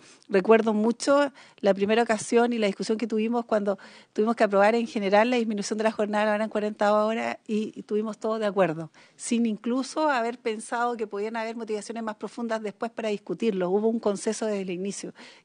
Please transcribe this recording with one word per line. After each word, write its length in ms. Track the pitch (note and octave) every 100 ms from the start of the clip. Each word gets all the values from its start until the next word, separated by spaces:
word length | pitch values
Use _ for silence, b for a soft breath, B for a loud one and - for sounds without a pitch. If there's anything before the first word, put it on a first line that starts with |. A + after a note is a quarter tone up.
| B B -
recuerdo 460 | G3 G3 A3 A3
mucho 580 | G#3+ A3 A#3 - C#4+ C#4+ B B B
la 120 | G3+
primera 300 | F#3+ G3 A3
ocasión 480 | A#3 G#3+ - A#3 A#3+
y 60 | A#3+
la 100 | G#3
discusión 300 | G3 G3+ A3
que 100 | A3
tuvimos 380 | A3 A3+ A#3+ A#3
cuando 340 | G#3+ G3+ F#3+ B B B
tuvimos 240 | - G#3+ A3+
que 80 |
aprobar 320 | G#3+ G3 G3+ A#3
en 100 | A3+
general 440 | A3 G3 G3+ A#3
la 80 | B3
disminución 400 | A3+ G3+ G3 G#3+
de 80 | G#3+
la 80 |
jornada 320 | G#3+ G#3 G#3 G#3+
laboral 180 | G#3
en 60 | A3
cuarenta 440 | G#3+ G#3 G#3+ G#3
horas 440 | G#3+ G#3+ A3+ A#3 - -
y, 240 | G#3+ G#3+
y 100 | -
tuvimos 340 | - G#3 A3 G#3
todos 240 | A3+ A3
de 40 | G#3+
acuerdo, 460 | G3 F3 D#3 D#3+ b b -
sin 300 | - A#3 A#3
incluso 640 | G3+ A#3 B3+ B3+ - D#4
haber 280 | C4 A3+ A#3+
pensado 600 | A3+ A3 - A#3+ A#3+ A#3
que 100 | G#3
podían 300 | G3+ G#3+ A3+
haber 180 | A3 A3+
motivaciones 480 | A3 G#3+ G3+ A3+
más 140 | A3+ G#3
profundas 440 | G#3 - A#3 A3
después 300 | G#3+ - A#3
para 160 | A#3 A3
discutirlo. 640 | G3+ - F3 A3+ F#3+ F3
Hubo 180 | G3+ A3+
un 140 | A3+
consenso 440 | G#3+ F#3+ - G#3+ A3
desde 180 | G3+
el 80 | F#3+
inicio 420 | F3 G3 - F3+ B B B